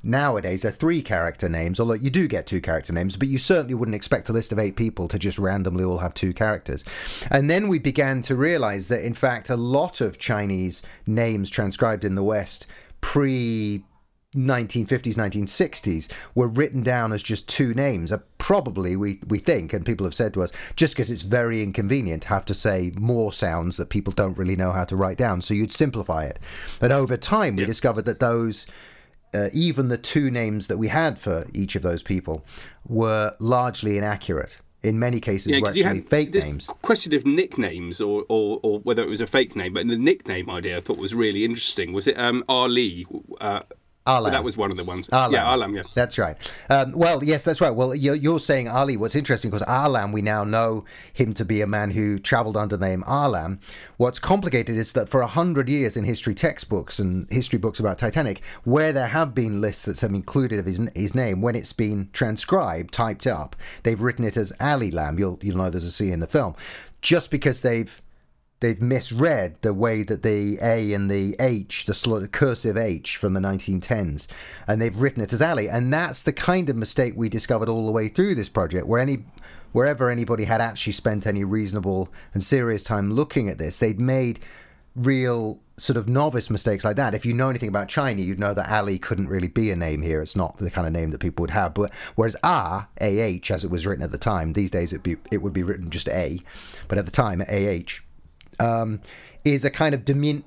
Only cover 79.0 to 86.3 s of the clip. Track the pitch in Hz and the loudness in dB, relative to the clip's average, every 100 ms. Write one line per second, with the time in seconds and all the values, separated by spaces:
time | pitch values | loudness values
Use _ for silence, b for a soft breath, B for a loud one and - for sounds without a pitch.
79 | 131 131 - - B B B 123 135 135 | 2 -2 -6 -20 B B B 2 2 2
80 | 123 120 117 113 101 113 117 104 113 - | 0 0 0 0 2 2 0 -2 -4 -2
81 | 113 107 110 101 98 110 101 101 95 95 | 0 0 0 0 0 0 0 -2 0 0
82 | 92 B B 98 - 139 120 107 - 107 | -2 B B -2 2 2 2 -2 -2 0
83 | 101 110 147 143 104 - 78 - 113 101 | 0 0 0 0 -2 -2 -4 0 0 2
84 | 127 131 123 117 B B B B B 123 | 2 2 0 -2 B B B B B -2
85 | 123 131 127 120 110 - _ - - 120 | 2 2 2 0 -2 -6 _ -8 -2 0
86 | 107 127 151 | 2 2 2